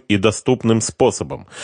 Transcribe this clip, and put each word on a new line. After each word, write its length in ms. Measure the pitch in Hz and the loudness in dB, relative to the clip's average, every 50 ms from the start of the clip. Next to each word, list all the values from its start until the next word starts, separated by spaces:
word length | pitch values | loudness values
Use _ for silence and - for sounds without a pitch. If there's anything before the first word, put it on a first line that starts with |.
| - - | 0 0
и 80 | 104 | 0
доступным 640 | 98 95 110 104 - - 131 127 123 - 117 113 110 | 2 2 0 0 0 0 -2 0 0 2 2 2 2
способом, 680 | - - - - 135 117 - - 107 - - - 95 - - - | 0 -4 0 0 2 2 2 -2 -6 -10 -10 -14 -16 -18 -18 -16